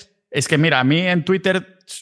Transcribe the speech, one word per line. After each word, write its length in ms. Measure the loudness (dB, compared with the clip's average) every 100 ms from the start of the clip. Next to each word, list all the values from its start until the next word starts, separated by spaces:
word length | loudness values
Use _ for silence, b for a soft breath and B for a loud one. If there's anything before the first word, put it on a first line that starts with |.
| B _ _
es 180 | -6 0
que 80 | 2
mira, 240 | 2 2
a 40 |
mí 160 | 2 0
en 240 | 0 -2
Twitter, 560 | 0 -2 0 -2 -4 -20 -20 -20